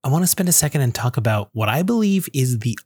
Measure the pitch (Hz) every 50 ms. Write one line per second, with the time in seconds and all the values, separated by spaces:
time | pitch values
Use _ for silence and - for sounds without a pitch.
0 | - 131 139 170 185 175 - - 185 180 170 - 151 147 - 151 135 120 - -
1 | - 123 - 131 107 113 110 104 101 _ _ 110 110 107 117 147 180 190 240 226
2 | 214 202 196 190 175 - - 139 127 127 123 113 107 123 107 - -